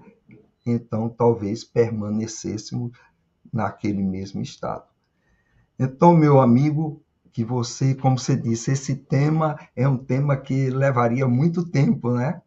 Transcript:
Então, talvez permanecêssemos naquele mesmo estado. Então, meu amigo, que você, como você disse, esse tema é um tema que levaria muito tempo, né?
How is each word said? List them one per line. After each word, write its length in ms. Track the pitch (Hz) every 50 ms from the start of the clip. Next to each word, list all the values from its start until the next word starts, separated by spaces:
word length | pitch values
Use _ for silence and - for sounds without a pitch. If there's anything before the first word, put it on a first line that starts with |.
| - - - _ _ _ - - _ _ _ _ _
Então, 420 | 123 117 117 - - - 107 113 117
talvez 560 | 120 - 120 117 113 - 104 98 110 113 -
permanecêssemos 1300 | - - 120 117 113 113 107 101 104 107 110 110 113 - - - 95 98 107 - - 127 120 120 120 120 - _ _ _ _ _ _ _ _ _ - -
naquele 500 | 110 104 95 - - - 101 101 98 98
mesmo 400 | 95 95 95 98 - - 104 127
estado. 420 | - - - - - - - - _ _ _ _ _ _ _ _ _ _ _ _ _ _ _ _ _ _ -
Então, 360 | 131 131 - - 170 170 175
meu 260 | 165 151 147 143 135
amigo, 640 | 127 120 117 131 143 151 147 151 160 151 147 - _ _ _ _ _ _ _
que 120 | - 113
você, 500 | 110 127 123 117 120 - - 135 135 131
como 240 | 131 - 131 127 123
você 180 | - - 135
disse, 360 | 117 - 113 113 113 - 135 135
esse 240 | 135 - - 131
tema 600 | 135 - _ 175 170 143 151 156 160 160 151 147 - - - _
é 120 | - 127 139
um 80 | 135
tema 400 | 120 - - 127 135 143 147 139
que 320 | 139 - - 135 135 135 131
levaria 580 | 127 135 135 139 127 123 120 117 117 131 135
muito 380 | 123 120 123 156 175 165 180 170
tempo, 460 | - - 139 139 240 214 - - 120 123
né? 300 | 120 123 147 190 - -